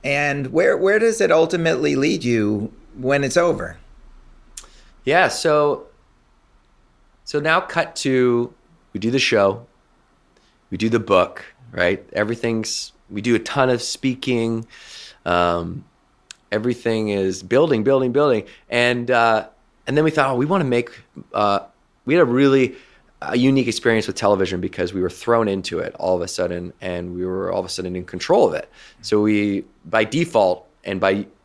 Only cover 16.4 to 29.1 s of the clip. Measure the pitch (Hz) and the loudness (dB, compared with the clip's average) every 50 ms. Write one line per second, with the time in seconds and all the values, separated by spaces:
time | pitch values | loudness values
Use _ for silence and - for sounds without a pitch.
16.4 | _ _ 104 107 107 123 120 120 - 117 113 110 110 107 101 98 95 95 90 90 | _ _ -4 -2 -2 -2 -4 -2 -2 -2 -2 -2 -2 -2 -2 -2 -2 -2 -4 -6
17.4 | 92 92 117 135 - 156 139 110 107 127 135 131 131 127 120 143 147 147 123 107 | -6 0 2 2 4 4 2 0 2 2 2 2 0 0 0 2 2 2 2 0
18.4 | 95 - - - _ _ - 120 120 123 123 120 120 120 127 120 117 113 113 110 | -2 -8 -20 -20 _ _ 0 0 2 2 0 -2 -2 0 2 4 4 4 2 2
19.4 | 104 - _ _ _ _ _ _ _ - 131 147 156 160 156 156 139 135 131 123 | -2 -6 _ _ _ _ _ _ _ -2 0 2 2 2 2 0 0 0 0 -2
20.4 | 131 151 190 196 165 131 120 120 120 - - - - _ _ - - _ - - | 0 0 0 0 0 0 0 -2 -2 -4 -10 -20 -20 _ _ -20 -20 _ -4 -2
21.4 | 104 101 101 98 - - _ _ _ _ _ _ _ 123 147 175 165 123 120 131 | 0 0 0 0 -4 -6 _ _ _ _ _ _ _ 0 2 2 4 4 4 4
22.4 | 139 139 135 139 131 117 - - - _ _ _ _ _ _ _ 73 73 101 123 | 4 4 4 4 2 2 -2 -10 -20 _ _ _ _ _ _ _ -10 -4 0 2
23.4 | 123 135 135 135 123 113 107 - - 120 113 110 107 - 95 - - 101 104 95 | 2 4 2 2 0 -2 -4 0 0 2 2 2 0 -2 -6 0 2 2 2 2
24.4 | 95 90 95 90 90 92 - - 90 87 98 95 90 87 - - - - 117 117 | 2 -2 -2 -4 -4 -6 -4 -4 -6 -4 -2 -4 -4 -4 -6 -6 -2 0 2 2
25.4 | 113 104 98 98 90 - 85 82 85 80 - - - 92 92 90 85 85 - - | 2 0 -2 -4 -6 -6 -6 -6 -6 -6 -8 -6 -2 -2 0 -2 -2 -6 -4 -4
26.4 | 92 87 87 87 87 90 - _ - 92 90 90 90 90 87 90 92 92 92 92 | -4 -4 -4 -6 -8 -12 -14 _ -10 -8 -8 -6 -8 -8 -8 -8 -6 -6 -6 -6
27.4 | 95 90 92 98 92 90 - - 92 90 90 90 90 - - 92 - - 170 214 | -6 -4 -4 -6 -6 -6 -8 -8 -8 -6 -6 -8 -10 -10 -12 -12 -2 2 4 4
28.4 | 170 101 - - - - _ - - - _ _ - - | 4 2 2 -2 -8 -10 _ -20 -20 -20 _ _ -6 0